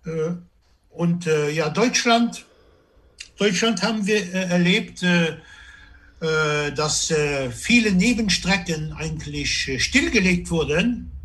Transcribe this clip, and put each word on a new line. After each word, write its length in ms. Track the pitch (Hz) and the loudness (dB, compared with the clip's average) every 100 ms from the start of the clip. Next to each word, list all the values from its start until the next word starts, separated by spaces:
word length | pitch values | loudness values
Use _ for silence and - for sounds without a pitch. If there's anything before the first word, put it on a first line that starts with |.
| - | -6
Äh, 300 | 160 160 175 - _ _ _ _ | -4 -4 -6 -10 _ _ _ _
und, 340 | - 170 170 160 | -2 0 0 0
äh, 240 | 156 147 | 0 2
ja, 200 | 156 151 | 0 -2
Deutschland, 760 | 180 240 240 247 233 233 - - _ _ _ _ _ _ _ - - | 2 2 2 4 4 2 -2 -18 _ _ _ _ _ _ _ -20 0
Deutschland 440 | 202 180 226 190 | 0 2 0 0
haben 240 | 202 220 202 | -2 -2 0
wir, 280 | 214 180 | 0 0
äh, 160 | 185 185 | -4 0
erlebt, 540 | 175 175 175 175 - | 2 4 2 0 -4
äh, 340 | 180 175 165 151 - - - - - - - - | 2 2 2 -4 -18 -20 -20 -20 -20 -20 -20 -6
äh, 500 | 160 156 151 151 147 | -2 0 0 0 -2
dass, 400 | 135 151 - - | -2 -2 -2 0
äh, 380 | 156 147 143 131 | 0 0 -2 -4
viele 420 | 113 - 240 214 | -6 2 4 4
Nebenstrecken 1000 | 185 220 233 214 175 175 190 175 156 156 | 4 2 2 0 0 0 -2 -2 -6 -6
eigentlich, 760 | 156 156 156 147 147 139 - - | -8 -8 -8 -8 -6 -4 -4 -4
äh, 120 | 131 | -4
stillgelegt 720 | - 262 330 240 185 175 175 | 0 0 2 2 2 0 0
wurden 600 | 170 139 156 226 226 - - | -2 0 0 0 -2 -8 -14